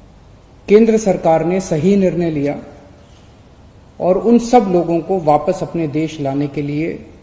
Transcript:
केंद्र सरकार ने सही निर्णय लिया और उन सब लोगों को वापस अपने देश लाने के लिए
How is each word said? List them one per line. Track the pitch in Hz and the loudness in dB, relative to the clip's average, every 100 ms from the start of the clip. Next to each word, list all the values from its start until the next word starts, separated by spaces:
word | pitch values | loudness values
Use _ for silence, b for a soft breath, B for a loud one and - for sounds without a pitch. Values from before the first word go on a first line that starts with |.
| - - - - - - - | -20 -20 -20 -20 -20 -10 2
केंद्र | 208 226 220 | 4 6 2
सरकार | 208 180 165 160 | 0 0 2 2
ने | 160 190 | 0 -2
सही | 185 160 185 202 | -2 0 2 2
निर्णय | 185 160 170 | 2 0 -4
लिया | 151 143 - - - - - - - - - - - - - - - | -2 -4 -6 -12 -20 -20 -20 -20 -20 -20 -20 -20 -20 -20 -20 -20 -4
और | 170 190 | -2 0
उन | 214 240 | 2 2
सब | - 247 196 | 4 2 4
लोगों | 175 165 170 | 0 0 -2
को | 160 190 | -2 -2
वापस | 151 147 165 180 | 2 2 0 -4
अपने | - 170 156 | -4 -4 -4
देश | 151 160 151 | -4 -4 -4
लाने | 135 139 147 | -4 -2 -4
के | 151 | -4
लिए | 143 147 165 - - - | -6 -4 -6 -8 -16 -20